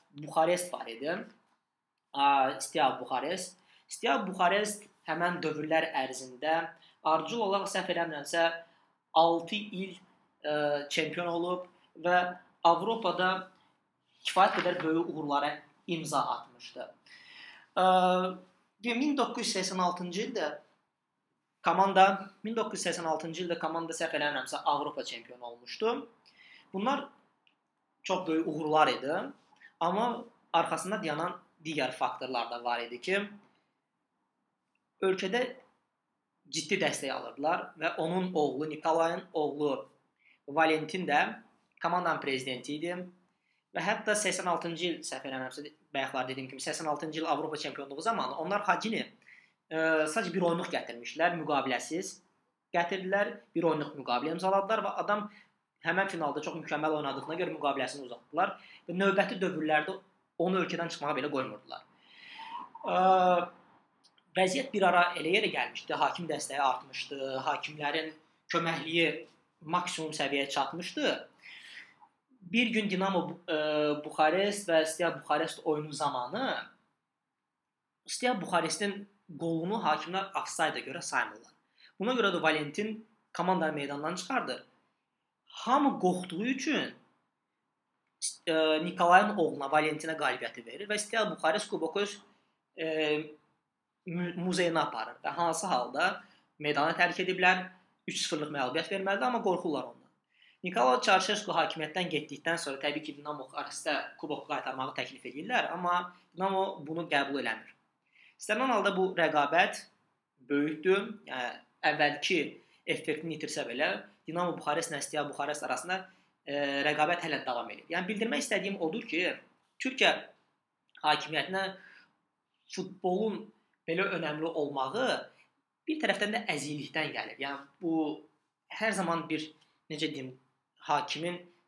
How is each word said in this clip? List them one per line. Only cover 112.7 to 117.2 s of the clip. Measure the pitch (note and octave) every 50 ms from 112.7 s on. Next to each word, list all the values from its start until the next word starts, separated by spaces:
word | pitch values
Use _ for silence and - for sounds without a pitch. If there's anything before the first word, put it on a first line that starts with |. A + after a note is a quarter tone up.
| _ _ _ -
effektini | D#3 - - D#3+ D3 D#3 E3+ E3 D3+
itirsə | - D#3 D3 - D3+ C#3 A#2
belə, | A#2 B2+ D3+ F3+ G3 G#3 - - - _ _
Dinamo | - D#3 F3 F3+ F3 D#3+
Buxarest | - - D3+ D3 E3 D#3+ - D#3
ilə | C#3 C#3+
Steaua | - - D3+ C#3+ C#3+
Buxarest | C#3 - C#3+ D3 D3 - D#3
arasında, | C3 C3 B2+ E3 F3 F#3 F#3+ F#3 - - _ _ _ _ _ _
e, | - C#3+ C#3+ C#3+ C#3 C#3 C#3 C#3+
rəqabət | D3+ D3+ D3+ D3+ D#3+ F3 -